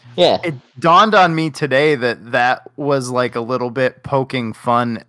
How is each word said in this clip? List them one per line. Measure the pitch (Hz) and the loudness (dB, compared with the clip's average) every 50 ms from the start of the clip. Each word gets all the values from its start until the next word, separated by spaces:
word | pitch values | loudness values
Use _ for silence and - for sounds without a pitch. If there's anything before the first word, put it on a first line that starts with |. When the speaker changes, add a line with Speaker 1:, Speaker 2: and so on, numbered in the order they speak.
| _ 120 - | _ -10 -2
Speaker 1:
Yeah. | - 175 165 208 185 - | 0 2 2 2 0 -2
Speaker 2:
It | 170 147 127 _ _ _ 127 | -6 -8 -10 _ _ _ -2
dawned | 165 165 170 185 208 220 208 | 2 4 6 6 4 4 4
on | 202 185 170 165 | 4 4 4 2
me | 160 160 160 | 0 -4 -4
today | 135 - 156 139 131 135 147 156 147 | -6 -6 -4 0 2 2 2 2 2
that | 123 123 120 113 71 95 117 | 0 0 -2 -4 -4 -6 -4
that | 120 127 120 123 123 - - - _ | 0 0 2 2 0 -2 -6 -14 _
was, | - 147 143 139 139 127 123 | -6 -2 -2 -2 -2 -2 -2
like, | 127 123 123 120 - | -2 -2 -2 -2 -4
a | 120 | -6
little | 117 113 127 123 123 123 | -6 -4 -4 -4 -4 -4
bit | 113 135 127 123 - _ - | -4 -2 -2 -2 -4 _ -8
poking | - 143 135 131 131 - 127 120 110 110 | -4 -2 -2 -2 -2 -4 -6 -6 -6 -8
fun | - - 123 117 120 123 120 117 101 - | -6 -2 0 0 0 0 -2 -4 -8 -8